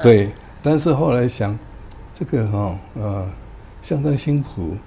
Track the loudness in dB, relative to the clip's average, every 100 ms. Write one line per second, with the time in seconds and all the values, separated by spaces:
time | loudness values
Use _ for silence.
0 | 6 8 4 -4 -18 -2 2 2 4 2
1 | 4 2 0 0 -2 -2 -8 -16 -16 -16
2 | -18 -10 -2 0 0 0 -2 -4 -10 -6
3 | -4 -4 -4 -8 -16 -18 -18 -18 -4 -2
4 | 0 0 2 0 0 -4 -4 -6